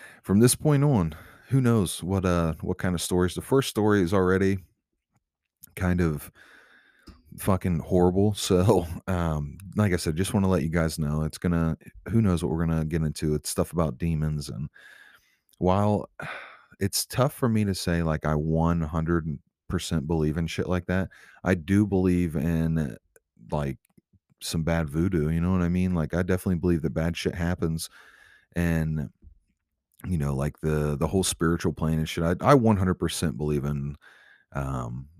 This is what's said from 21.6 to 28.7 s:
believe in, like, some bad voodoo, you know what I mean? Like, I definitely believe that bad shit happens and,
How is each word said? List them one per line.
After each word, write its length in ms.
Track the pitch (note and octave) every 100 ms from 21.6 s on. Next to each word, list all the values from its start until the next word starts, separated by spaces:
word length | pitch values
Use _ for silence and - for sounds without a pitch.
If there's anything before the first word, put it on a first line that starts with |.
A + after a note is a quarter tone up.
| D2+ G2 G#2
believe 500 | F#2+ F#2 F2+ F2 D2+
in, 600 | E2 E2 E2 D#2+ D2 A1 _ _ _ _ A#1
like, 280 | D#2+ C#2+ B1+ _ _ _ _ _ _
some 200 | - E2
bad 240 | D#2+ E2 D#2
voodoo, 400 | D2 F2+ F2+ D2
you 100 | E2
know 120 | F2
what 100 | F#2
I 60 | E2+
mean? 240 | F2+ F#2
Like, 200 | F2 D2+
I 80 | E2+
definitely 380 | F2+ F2+ - F2+
believe 220 | F2+ E2+
that 80 | D2
bad 220 | D#2+ E2 E2
shit 180 | F2
happens 540 | E2+ E2+ F2 E2+ D#2+ - - - - - _ _ -
and, 540 | E2+